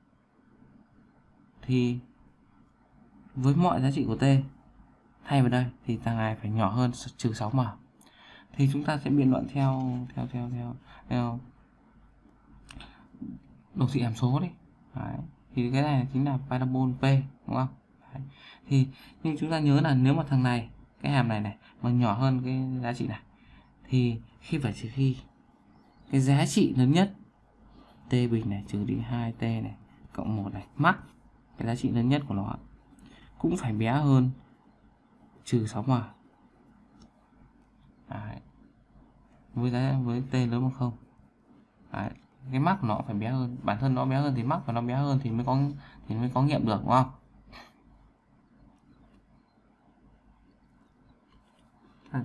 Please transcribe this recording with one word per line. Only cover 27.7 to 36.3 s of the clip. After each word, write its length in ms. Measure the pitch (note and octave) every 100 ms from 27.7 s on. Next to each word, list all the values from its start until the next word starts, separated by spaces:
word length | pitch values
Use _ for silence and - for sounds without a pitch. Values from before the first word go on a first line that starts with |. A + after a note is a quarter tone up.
| - - - -
T 20 |
bình 380 | B2 B2 A#2 A2
này 140 | G2+ G2+
trừ 160 | G#2
đi 160 | G#2+ A#2
hai 320 | A#2 A#2+ A#2
T 100 | A2+
này 340 | A#2 A2+ A2 - - - -
cộng 220 | - - G#2+
một 180 | G2+
này, 120 | G2+ - -
max 200 | D#3+ F#3+ - - - _ _ -
cái 100 | A2+
giá 80 | A#2+
trị 140 | C3
lớn 200 | A#2 A#2+
nhất 140 | C#3+ C#3+
của 60 |
nó 220 | G2 G2+ - - - _ - - - - -
cũng 200 | - F3+
phải 160 | C#3
bé 180 | G#2+ A2+
hơn 400 | C3+ C#3+ C3 B2+ - - _ _ _ _ _ _ _ - - -
trừ 220 | A#2+ G#2+
sáu 160 | A2
M. 80 | A2 B2 G#2 - _